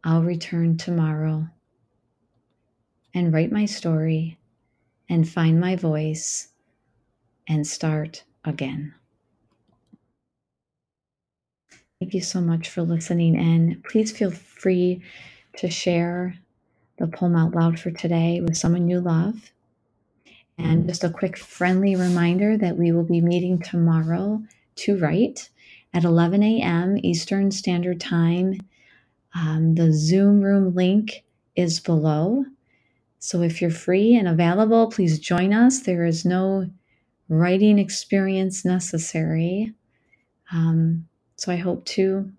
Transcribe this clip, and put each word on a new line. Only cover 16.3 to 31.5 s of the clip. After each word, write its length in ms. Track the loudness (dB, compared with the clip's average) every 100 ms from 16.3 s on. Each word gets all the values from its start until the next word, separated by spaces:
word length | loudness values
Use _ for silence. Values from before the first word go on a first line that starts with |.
| -10 _ _ _ _ _ _
the 80 | -8
poem 300 | -2 0 2
out 180 | 2
loud 240 | 2 0 0
for 140 | -6
today 480 | -6 -2 0 0 0
with 160 | -2 -2
someone 320 | 0 0 0
you 120 | 0
love. 520 | 0 0 -2 -4 -14 _ _ _ _ _ _ _ _ -20 _ -8
And 280 | 0 2 2
just 180 | -2
a 60 | -4
quick 260 | -2 -6 -6
friendly 600 | -18 -4 0 2 2 2
reminder 600 | 2 2 2 2 2 2
that 220 | 0 0
we 120 | 2
will 140 | 2
be 160 | 2 2
meeting 380 | 2 2 0 -2
tomorrow 840 | -2 0 2 2 0 -2 -2 -4 -8 _ _ -8
to 200 | -2 0
write 540 | 0 2 0 -2 -20 _ _ -20 _
at 100 | 0
eleven 400 | 4 4 4 4
A 200 | 2 2
M 340 | 0 0 0 0
Eastern 480 | 0 -2 -2 0 0
Standard 500 | -2 -2 -2 -2 -4
Time. 640 | -2 0 2 2 -2 -4 -10 _ _ _ _ _ _
Um, 400 | -6 -2 0 2
the 180 | 4 4
Zoom 480 | 2 2 4 6 4
room 340 | 4 2 2
link 520 | 2 2 2 0 -10 _ _ _